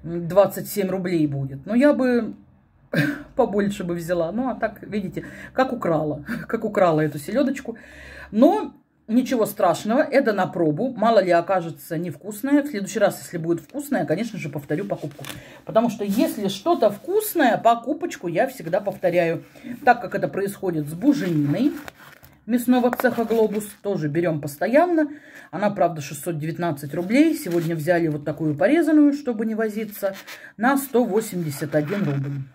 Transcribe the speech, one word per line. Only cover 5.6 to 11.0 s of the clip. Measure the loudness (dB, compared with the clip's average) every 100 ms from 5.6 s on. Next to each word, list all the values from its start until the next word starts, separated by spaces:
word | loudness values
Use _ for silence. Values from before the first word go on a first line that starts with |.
| 0
украла, | 0 0 0 -2 -6 -8 -10
<laughs> | -6
как | -6
украла | -2 2 4 4
эту | 0 -4
селедочку. | -4 0 0 -2 -8 -14 -16 -20 -20 -18 -6
Но | 4 4 4 -4 -12 _ _ -2
ничего | 0 2 0 0
страшного, | 2 2 2 0 0
это | 2 2 2
на | 0 0
пробу. | 2 0 2 -4
Мало | 0